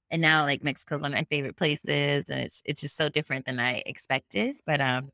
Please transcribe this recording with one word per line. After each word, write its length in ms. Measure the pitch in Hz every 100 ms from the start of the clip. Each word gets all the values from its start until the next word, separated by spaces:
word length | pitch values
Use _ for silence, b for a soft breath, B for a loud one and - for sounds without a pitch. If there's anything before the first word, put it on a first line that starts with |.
| -
And 120 | 165
now, 220 | 160 156
like, 200 | 143 135
Mexico's 380 | 143 131 - 147
one 100 | 147
of 40 | 113
my 60 |
favorite 320 | 151 147 135 -
places, 720 | 160 147 - 143 143 143 -
and 100 | 135
it's, 220 | 123 - -
it's 140 | 143
just 140 | 147 -
so 120 | 151
different 380 | 151 - 135 131
than 140 | 127
I 220 | 123 123 -
expected. 760 | 117 - 131 - 202 240 285 -
But, 140 | 143
um, 300 | 131 127 139